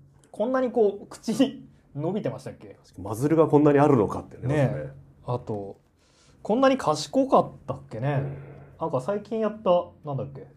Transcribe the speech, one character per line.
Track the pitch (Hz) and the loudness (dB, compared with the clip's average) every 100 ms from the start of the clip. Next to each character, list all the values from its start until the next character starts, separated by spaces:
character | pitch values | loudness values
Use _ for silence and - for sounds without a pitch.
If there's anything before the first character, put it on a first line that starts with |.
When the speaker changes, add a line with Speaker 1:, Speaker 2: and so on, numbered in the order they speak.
| _ _ _ | _ _ _
Speaker 1:
こ | - 220 | -6 -2
ん | |
な | 262 | 0
に | 254 | 0
こ | 233 208 202 | 2 2 0
う、 | - | -14
口 | - - | -12 -6
に | 220 262 - - - _ | 0 0 0 -18 -20 _
伸 | 139 156 | -6 -4
び | 202 | -4
て | 135 | -6
ま | 110 | -8
し | |
た | - | -14
っ | - | -16
け？ | 104 - _ - | -20 -20 _ -14
Speaker 2:
マ | 95 | -8
ズ | 107 143 | -4 0
ル | 160 | 4
が | 151 | 6
こ | 143 | 6
ん | |
な | 151 | 6
に | 143 | 6
あ | 147 | 6
る | 131 | 4
の | 95 | 2
か | - | -2
っ | |
て | - - | -10 -10
ね。 | 123 | -4
Speaker 1:
ね。 | 151 127 | 0 0
Speaker 2:
ま | - | -2
ず | |
ね。 | - - - - - | -10 -14 -20 -18 -8
Speaker 1:
あ | 123 | -8
と、 | - 107 98 - _ _ _ _ _ _ | -6 -10 -10 -16 _ _ _ _ _ _
こ | - | -2
ん | 220 | 2
な | 269 | 4
に | 262 | 2
賢 | - 151 - 262 269 | 0 -2 -2 0 4
か | 226 | 2
っ | - - - | 2 -6 -12
た | |
っ | - - | -12 -10
け | 110 | -6
ね。 | 135 147 | -2 -2
Speaker 2:
う | - | -4
ん。 | - - - - - | -10 -16 -20 -20 -10
Speaker 1:
な | 165 | -4
ん | |
か | 131 | -4
最 | - 208 | -2 -6
近 | 208 220 | -4 -4
や | 214 | -4
っ | 214 | -2
た、 | - 175 170 - | 2 2 0 -12
な | 151 | -10
ん | 135 | -8
だ | |
っ | 104 | -8
け、 | - - | -12 -18